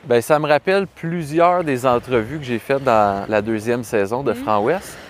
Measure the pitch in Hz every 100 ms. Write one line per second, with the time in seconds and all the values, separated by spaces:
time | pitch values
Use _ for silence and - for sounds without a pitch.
0 | 139 120 - 151 151 147 - 196 196 -
1 | 165 175 147 160 170 180 160 127 127 120
2 | 120 123 110 151 127 117 - 139 135 110
3 | 104 98 98 107 104 110 110 120 113 110
4 | 98 120 139 107 110 107 110 185 - -